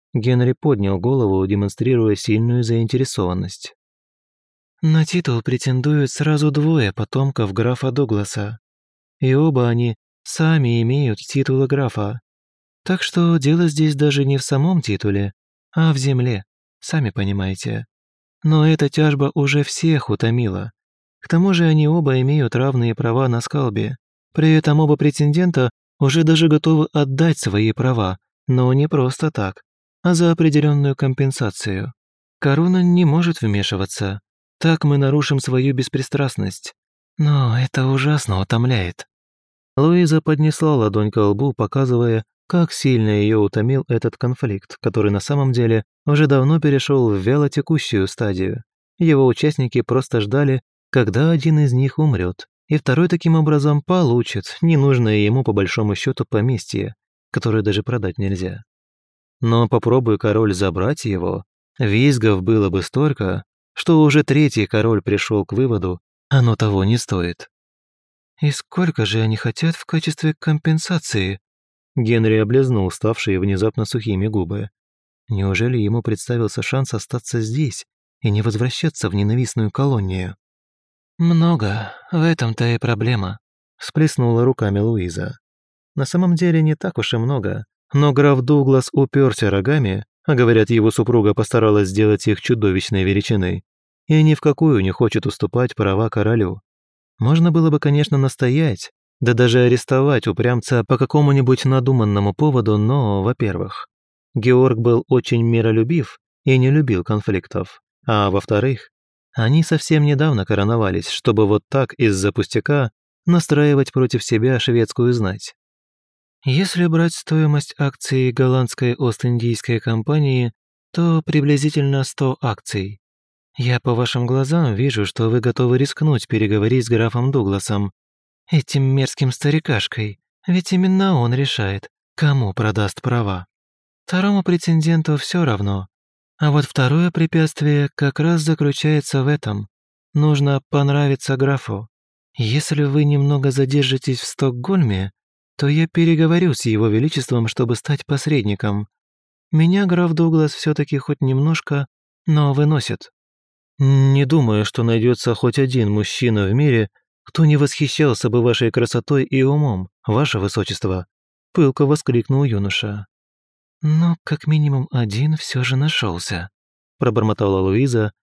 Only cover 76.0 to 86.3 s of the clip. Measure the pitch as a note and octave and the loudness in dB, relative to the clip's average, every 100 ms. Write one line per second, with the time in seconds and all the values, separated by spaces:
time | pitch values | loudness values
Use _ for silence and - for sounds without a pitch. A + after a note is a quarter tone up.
76 | A#2 G#2+ - A#2+ G#2+ - - C3 C3+ A2 | -2 -4 -4 -2 -2 -4 -4 -4 -4 -6
77 | - B2+ - A#2+ A2 C3+ C#3+ - - _ | -6 -8 -6 -6 -4 -2 -4 -6 -16 _
78 | _ _ A2 G#2 A2 G#2 A#2+ - D#3+ - | _ _ -2 0 0 -2 -4 -2 -6 -4
79 | F#2+ G2+ G#2 A#2+ B2 A#2 G#2+ - C#3 A#2+ | -4 -2 0 0 -2 -2 -4 -2 0 0
80 | F#2+ F#2 F2+ - _ _ _ _ _ _ | -2 -6 -8 -12 _ _ _ _ _ _
81 | _ - E3+ E3 E3+ D#3 G#2 A2 G2+ - | _ -2 2 4 2 2 -2 -4 -8 -14
82 | - E3 E3 D#3 A#2 A2 A#2+ A#2 A#2+ A2 | -6 -2 0 0 -2 -2 -2 -2 -2 -2
83 | A#2+ A2+ F#2 A2 _ _ _ _ - D3+ | -2 -2 -4 -10 _ _ _ _ -8 0
84 | D#3 - A#2+ A#2 B2 - G#2 G2+ A2 A2 | 0 0 0 2 2 0 -2 0 0 -2
85 | F2 E2 - - _ _ _ _ _ D3+ | -4 -6 -10 -12 _ _ _ _ _ -8
86 | C3+ F3 F3+ | -2 0 0